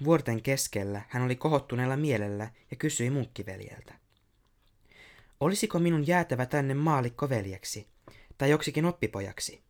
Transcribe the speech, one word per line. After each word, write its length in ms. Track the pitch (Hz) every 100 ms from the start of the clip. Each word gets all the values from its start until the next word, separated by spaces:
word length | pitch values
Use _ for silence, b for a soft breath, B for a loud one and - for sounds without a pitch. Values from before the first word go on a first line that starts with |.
vuorten 380 | 143 160 123 113
keskellä 600 | 135 135 - 104 98 101 -
hän 140 | 123
oli 120 | 127 127
kohottuneella 640 | 160 143 - 123 127 135
mielellä 540 | 151 110 104 101 113 b b
ja 60 | -
kysyi 320 | 151 - 123
munkkiveljeltä: 840 | 139 113 - 98 95 98 - - - _ _ _ _ _ _ _ _ B B B B B _
"Olisiko 400 | 156 202 214 175
minun 280 | 170 160 143
jäätävä 380 | 180 170 123 127
tänne 280 | 147 135
maallikkoveljeksi 1120 | 139 156 143 120 120 143 120 101 95 - 107 - _ B B B -
tai 120 | 139
joksikin 360 | 151 151 151 170
oppipojaksi?" 800 | 170 107 101 98 - - -